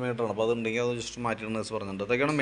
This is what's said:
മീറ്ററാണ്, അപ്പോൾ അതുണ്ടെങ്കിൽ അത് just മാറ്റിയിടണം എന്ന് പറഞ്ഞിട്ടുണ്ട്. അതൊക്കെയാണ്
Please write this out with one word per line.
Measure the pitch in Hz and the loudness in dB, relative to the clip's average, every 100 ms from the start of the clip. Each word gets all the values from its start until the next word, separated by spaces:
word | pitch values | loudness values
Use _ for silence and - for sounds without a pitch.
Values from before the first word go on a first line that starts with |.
മീറ്ററാണ്, | 127 117 113 | -2 0 0
അപ്പോൾ | 104 113 | 2 2
അതുണ്ടെങ്കിൽ | 117 113 113 | 2 2 0
അത് | 120 120 | 0 0
just | - - 120 | -6 -4 -2
മാറ്റിയിടണം | 131 110 110 | -2 -2 -4
എന്ന് | 101 110 | -2 -4
പറഞ്ഞിട്ടുണ്ട്. | 98 95 104 | -4 -4 0
അതൊക്കെയാണ് | 123 143 151 | 2 4 4